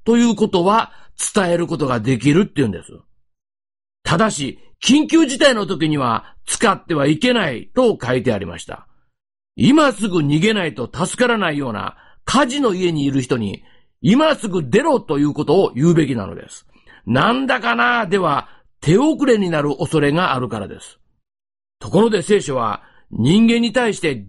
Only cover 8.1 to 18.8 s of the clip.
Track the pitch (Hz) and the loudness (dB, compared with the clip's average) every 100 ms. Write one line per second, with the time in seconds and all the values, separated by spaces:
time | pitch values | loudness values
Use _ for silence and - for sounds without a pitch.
8.1 | 127 113 104 90 85 - - - _ _ | -2 -2 -2 -4 -12 -14 -18 -20 _ _
9.1 | _ _ _ _ - 185 302 294 208 214 | _ _ _ _ 0 4 4 4 0 -2
10.1 | 175 143 151 202 220 165 113 117 123 175 | -2 0 2 0 0 -4 -6 -8 -6 -4
11.1 | - 247 226 180 147 135 104 95 - - | -2 0 0 -2 -4 -6 -6 -8 -12 -20
12.1 | - - 247 277 285 254 180 180 156 139 | -16 -2 0 0 0 -2 0 -2 0 -2
13.1 | 135 127 127 104 - - - _ _ 151 | -2 -2 -2 -4 -8 -16 -20 _ _ 2
14.1 | 240 311 285 220 175 135 196 320 254 - | 4 2 0 -4 -6 0 0 2 0 0
15.1 | 143 147 - 113 170 170 120 165 165 139 | 0 0 0 0 2 2 2 2 2 2
16.1 | 123 92 - - - _ _ _ - - | -2 -8 -12 -16 -20 _ _ _ -14 -2
17.1 | 123 180 247 269 254 233 233 240 240 202 | 0 2 0 -2 -2 -2 0 0 0 -2
18.1 | 196 170 139 - - _ _ | -2 0 -2 -6 -16 _ _